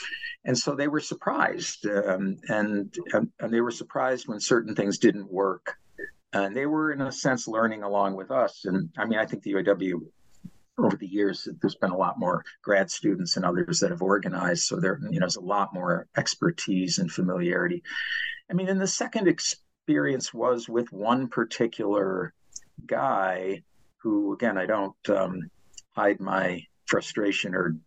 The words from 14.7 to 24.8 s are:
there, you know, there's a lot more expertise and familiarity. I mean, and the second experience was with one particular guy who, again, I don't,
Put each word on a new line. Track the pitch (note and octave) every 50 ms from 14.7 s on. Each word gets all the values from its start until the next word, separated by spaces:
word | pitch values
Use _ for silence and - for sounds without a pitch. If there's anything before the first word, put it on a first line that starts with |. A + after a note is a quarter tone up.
| -
there, | - E3+ F#3 - C#3+ - G#2
you | D#3+ E3
know, | F#3
there's | F3+ -
a | G#2
lot | F2+ F2+ G2+ G2+ G2 - -
more | F2+ F2+ F2+ F2 E2+ - _ -
expertise | - G#2 - - - - F2+ E2+ - - - G2 F#2 F#2 F2+ E2 -
and | F#2 E2
familiarity. | - - F#2 F2+ F2+ F2+ F2 F2 F2 F2+ F2+ F2 F3 F3 - - - - - - - - - - - - - -
I | F#3
mean, | F3+ F#3+ F#3
and | G3 F#3+
the | F#3+
second | F#3 - - - C4 - A3+ G3+
experience | F3 E3+ - - - - - _ _ _ _ _ - D3+ D3 D3 C#3+ C3+ B2 A#2+ - -
was | A#2 A#2 B2 B2 A#2 A#2 A#2
with | A2+ A#2+ A#2+ A#2 -
one | F#2+ G#2 A2+ A#2+ C3 C3+
particular | A#2+ - - A#2 A#2 - - A#2 A2+ - - A2 G2+ G2+ G2+ G2 F#2+ F#2+ F2+ F2+ E2+ - _ _ _ - - - _ _ - -
guy | - - C3 C#3 C3+ A#2+ G2+ F#2+ F#2 F#2 F#2 F#2 F#2+ G2 E3 - _ _ _ _ _ _ _
who, | - A2+ G#2 G#2 G#2 G2+ G2+
again, | - B2 A2+ G2+ F#2
I | F#2
don't, | F2+ A2 G#2